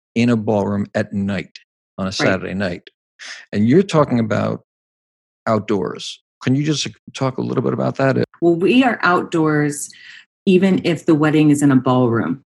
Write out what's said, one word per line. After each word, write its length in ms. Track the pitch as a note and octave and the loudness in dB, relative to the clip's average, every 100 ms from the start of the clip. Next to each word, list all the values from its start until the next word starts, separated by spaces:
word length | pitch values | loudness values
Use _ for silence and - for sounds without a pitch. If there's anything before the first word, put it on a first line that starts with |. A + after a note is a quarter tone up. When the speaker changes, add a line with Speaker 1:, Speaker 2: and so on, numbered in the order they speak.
| _ | _
Speaker 1:
in 160 | - A#2+ | -2 2
a 60 | A#2 | 2
ballroom 500 | G#2 G#2 G2 G2+ G2+ | 0 -2 0 -2 -4
at 180 | G#2+ G#2 | -4 -4
night 460 | G#2 G2 F#2+ - - _ _ _ - | -4 -4 -4 -8 -16 _ _ _ -10
on 80 | F#2+ | -8
a 20 | |
Speaker 2:
Right. 60 | |
Speaker 1:
Saturday 400 | - A#2+ F#2+ F2+ | -2 -2 -2 -4
night. 340 | F#2 G2 F2+ - - _ _ - - - | -6 -6 -6 -14 -20 _ _ -20 -20 -8
And 160 | G2+ A2 | -2 2
you're 140 | D3+ | 4
talking 380 | G3+ D#3+ C#3 B2 | 4 2 2 0
about 420 | A2 G#2 G#2+ A2+ _ _ _ _ _ _ _ _ - | -2 -2 -4 -6 _ _ _ _ _ _ _ _ -4
outdoors. 760 | G#2+ F#2 G#2 - - - - _ _ | -2 -2 -2 -4 -8 -12 -16 _ _
Can 120 | - | -2
you 100 | C3 | 0
just 220 | D3 C#3+ A#2 - - | 0 -2 -4 -12 -18
talk 220 | - C3 B2 | -6 -4 -2
a 40 | |
little 200 | A#2+ - | -4 -2
bit 80 | C3 | -2
about 240 | C3 C3 - | -2 -2 0
that? 260 | C3+ B2 A#2+ _ | 0 0 -2 _
Speaker 2:
Well, 140 | E3+ | 0
we 300 | E3+ G3+ B3 | 2 2 4
are 140 | C4 G#3+ | 2 0
outdoors 880 | - F3+ E3 E3+ D#3 D3+ D3 D3 - - - - _ _ - | 0 0 0 -2 0 0 0 -4 -12 -16 -20 -20 _ _ 2
even 320 | F3+ G3 F#3 | 4 4 2
if 220 | - D#3+ - | 0 -2 0
the 80 | |
wedding 360 | D#3 D#3 D3+ D3+ | 2 2 2 4
is 100 | C#3+ | 4
in 120 | C#3+ | 4
a 40 | C3 | 2
ballroom. 640 | B2+ B2+ B2 A2+ D#2+ - _ | 2 2 2 0 -2 -6 _